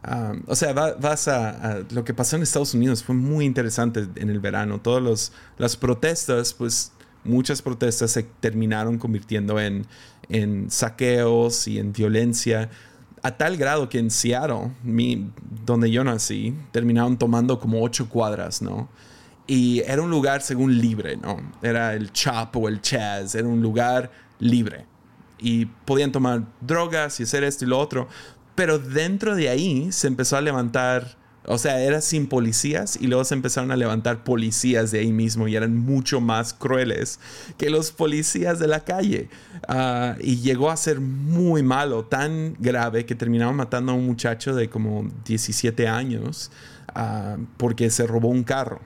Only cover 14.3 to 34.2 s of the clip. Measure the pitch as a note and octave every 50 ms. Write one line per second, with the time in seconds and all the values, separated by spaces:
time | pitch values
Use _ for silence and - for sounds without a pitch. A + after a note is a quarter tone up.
14.3 | A#2+ B2+ C#3+ D3+ B2 G#2+ - B2 B2+ - B2 A#2+ A2+ A#2 A#2+ B2 B2 A2 G2+ A2
15.3 | A2 - - - A2 A2 A2 A#2 A#2+ A#2 A#2 A2+ A2+ B2 C3 C3+ A#2 A2 - -
16.3 | G#2+ G#2 G#2+ A2+ C3+ D#3 C#3+ - - A#2+ A#2+ A#2+ A#2 A#2 A#2+ B2 B2+ A#2 B2 A#2
17.3 | A#2 A#2 A#2+ B2+ B2+ A#2+ - A2+ A2 A2+ A2+ A2+ A#2 - B2+ A2+ - A#2+ A2+ G#2+
18.3 | G#2+ F#2 F2+ F2 - - G2+ F#2+ F#2+ G#2 B2 - - - - - - - - -
19.3 | - - _ - C3+ B2+ B2 B2 B2 A#2+ A#2 - C3+ C#3+ E3 F3 E3 D3+ C3+ C3+
20.3 | C#3 C#3 C#3 - C3+ B2 C3+ C3+ B2 A#2+ A#2 A#2 A2 G#2 F#2+ D#2 C2 - - -
21.3 | G2+ - - D3 - - - A#2 A#2 A#2 A#2 A2+ G#2+ G#2+ G#2+ F#2+ - - - C#3
22.3 | A#2+ A2+ A2+ A2+ - A#2+ A2 G#2+ G#2+ G2+ - - C3 A#2+ G#2+ G#2 G2+ G2+ G2 F#2+
23.3 | - A2+ A2+ A#2+ A#2 A#2 A2+ A2+ G#2+ A#2+ A#2+ B2 B2+ B2+ B2 B2 - - - _
24.3 | _ _ A2+ A#2+ A#2+ A#2+ A2+ G#2 D2+ C2+ - - _ _ _ - - - - -
25.3 | - - A2 A#2+ A#2 A#2 A2+ A2+ - - - - C3+ C3+ D3 C#3 C3 C#3 C3 B2
26.3 | B2 A#2 A2 G#2 - _ A#2+ B2 D#3+ E3+ E3+ E3+ E3 D#3 D3+ D3 C#3+ - A#2+ A2
27.3 | - C#3 C#3+ C#3+ C#3 - B2+ B2 B2+ C3 D3 D3 - C3 A#2+ - - - - -
28.3 | - - _ - _ - F#3 D#3+ D#3 D3+ C3 B2+ C3 D3+ D#3+ F3 G3 G3 A3 G#3+
29.3 | G#3 F#3 D#3 B2+ B2 C#3 E3+ F#3+ D3 B2+ D3 F#3 F3+ - - C#3 B2+ A#2+ B2+ -
30.3 | C#3+ C#3 D3 D#3 C#3 B2+ B2 A#2 A#2 C3 B2+ B2+ B2+ B2+ B2 B2 - _ _ _
31.3 | _ _ _ - - A#2 - D3+ C3+ B2+ C3 C#3 D3 D#3 D3+ - E3 D#3 C#3+ C3+
32.3 | C#3 B2+ A#2 A2+ A2 - - C#3 D3 F2 G#2 G#2 - A#2+ A#2 B2+ B2 B2+ C3 C3
33.3 | D3 C3+ B2+ B2+ - C3+ B2+ C3 C3 B2+ A#2+ A2+ A2 A2 A2+ A#2+ A#2 A2+